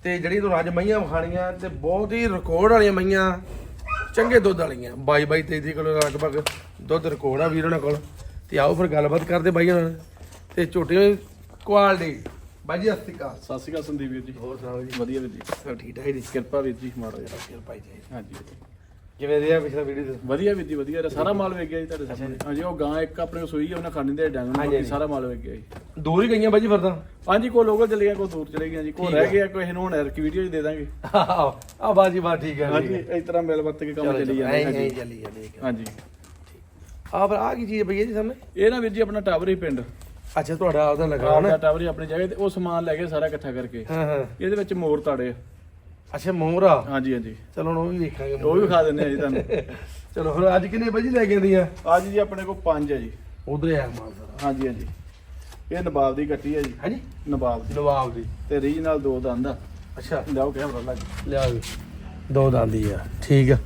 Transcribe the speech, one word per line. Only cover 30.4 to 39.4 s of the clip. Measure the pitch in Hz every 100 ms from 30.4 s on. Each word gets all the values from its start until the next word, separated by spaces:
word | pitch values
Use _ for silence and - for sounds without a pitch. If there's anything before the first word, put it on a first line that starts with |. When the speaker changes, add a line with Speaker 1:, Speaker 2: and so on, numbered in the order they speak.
Speaker 2:
'ਚ | 185
ਦੇ | 165
ਦਾਂਗੇ। | 151 156 143 -
Speaker 1:
<laughs> | -
ਆਹ, | 202 170 180 143 - - - -
ਬਸ | 196 190
ਜੀ, | 180
ਬਸ | 170 165
ਠੀਕ | 156 143
ਆ, | 143
Speaker 2:
ਹਾਂਜੀ, | 147 131
Speaker 1:
ਠੀਕ | 123 -
ਆ। |
Speaker 2:
ਇਸ | 170
ਤਰ੍ਹਾਂ | 170 170
ਮਿਲ | 165 156
ਵਰਤ | 151 151
ਕੇ | 151
ਕੰਮ | 147
Speaker 1:
ਚਲੋ, | 147
Speaker 2:
ਚੱਲੀ | 135
Speaker 1:
ਚਲੋ, | 135
Speaker 2:
ਜਾਂਦਾ। | 135 127
Speaker 1:
ਐਂ | 147
ਹੀ, |
Speaker 2:
ਹਾਂਜੀ। | 143 139
Speaker 1:
ਐਂ |
ਹੀ | 135
ਚੱਲੀ | 127 120 117
ਜਾਂਦਾ, | 107 107
ਠੀਕ | 110 -
ਆ। | 135
Speaker 2:
ਹਾਂਜੀ। | 113 110 - - - - - - - - - - - -
Speaker 1:
ਆਹ | 180 196
ਫਿਰ | 202
ਆਹ | 220
ਕੀ | 254 220
ਚੀਜ਼ | 214
ਪਈ | 196 196
ਹੈ |
ਜੀ | 226
ਸਾਹਮਣੇ? | 214 214 262 - -
Speaker 2:
ਇਹ | 208
ਨਾ | 254
ਵੀਰ | 226
ਜੀ | 202
ਆਪਣਾ | 214 208
ਟਾਵਰ | 196 165